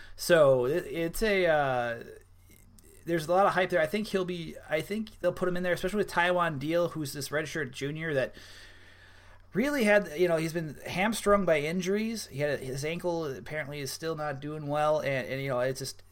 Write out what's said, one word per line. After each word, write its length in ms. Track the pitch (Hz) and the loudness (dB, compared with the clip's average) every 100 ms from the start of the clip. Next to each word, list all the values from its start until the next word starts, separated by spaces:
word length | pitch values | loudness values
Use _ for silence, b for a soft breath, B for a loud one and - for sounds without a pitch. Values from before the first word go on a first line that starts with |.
| B - | B -8
So 500 | - 165 139 131 123 | 4 6 8 6 4
it, 180 | 170 - | 0 -2
it's 360 | 160 165 - | -4 -4 0
a, 240 | 220 196 170 | 2 4 4
uh, 480 | 151 135 123 120 117 - - - - - - - - - - 160 | 4 2 0 -2 -6 -10 -18 -20 -20 -20 -20 -20 -20 -20 -14 -4
there's 200 | 170 151 | -2 2
a 60 | |
lot 140 | 180 196 | 4 4
of 80 | |
hype 160 | 175 180 | 4 2
there. 100 | 175 | 2
I 60 | 156 | 2
think 220 | 214 208 | 0 -2
he'll 160 | 190 | -2
be, 320 | 180 175 156 - - | -2 -6 -8 -12 -4
I 140 | 156 | -4
think 360 | 151 214 214 - | -2 -6 -8 -2
they'll 120 | 180 | -2
put 160 | 175 180 | 0 -2
him 80 | 180 | 0
in 60 | |
there, 100 | 180 | 0
especially 260 | 170 185 208 | 0 0 0
with 100 | 190 | 0
Taiwan 500 | 180 175 180 170 139 | 2 2 2 0 -2
Deal, 300 | 151 170 170 | 0 0 0
who's 260 | 156 143 | -2 -8
this 160 | 147 131 | -8 -4
redshirt 420 | 147 151 160 131 | -4 -4 -6 -6
junior 400 | - 139 156 160 | -6 -8 -6 -2
that 200 | 135 120 B B B B B B B B B B B - | 0 -2 B B B B B B B B B B B -6
really 300 | 175 277 285 | -2 0 2
had, 260 | 208 208 - 156 | 4 4 4 2
you 100 | 175 | 2
know, 80 | 160 | 2
he's 160 | 160 | 0
been 240 | 170 156 - | -4 -6 -8
hamstrung 600 | 117 170 214 208 202 202 175 | -6 -2 0 0 4 4 4
by 140 | 156 | 2
injuries. 680 | 147 185 180 208 220 220 - | 2 0 0 0 -2 -6 -8
He 140 | 135 | -2
had, 180 | 147 127 | -2 -2
his 260 | 131 135 | -4 -4
ankle 400 | 151 170 180 165 | -4 -4 -2 -2
apparently 540 | 151 120 - 151 139 147 | -4 -8 -8 -8 -8 -8
is 120 | 131 | -8
still 240 | - 160 | -6 -6
not 260 | 156 151 139 | -4 -4 -6
doing 260 | 147 156 143 | -8 -8 -2
well, 320 | 147 151 151 | 2 4 2
and, 300 | 143 135 95 | 0 -2 -2
and, 120 | 135 | -4
you 80 | 135 | -2
know, 120 | 123 | 0
it's 180 | 131 135 | 0 -2
just, 240 | 135 - - | -8 -12 -20